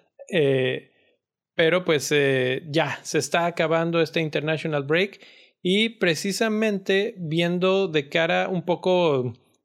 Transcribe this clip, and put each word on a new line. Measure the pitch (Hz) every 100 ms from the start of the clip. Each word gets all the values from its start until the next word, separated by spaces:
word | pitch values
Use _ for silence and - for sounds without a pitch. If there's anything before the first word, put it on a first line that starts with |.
| _ - -
Eh, | 190 139 135 127 135 - _ _ _ _ _ _
pero, | - 160 180
pues, | 180 151 -
eh, | 147 139 131 127 135 160
ya, | 151 147 -
se | - 160
está | 143 175 170
acabando | 170 160 165 170 170
este | 160 170
International | 156 151 151 156 160 147
Break | 139 165 202 - - - - _
y | 180 202 226
precisamente | 226 185 151 196 185 226 214 220 196 196 196 202 185
viendo | 160 165 175 175 185 190 190
de | 156 139
cara | 170 165 180 185
un | 185
poco, | 180 160 185 180 170 135 123 - _ _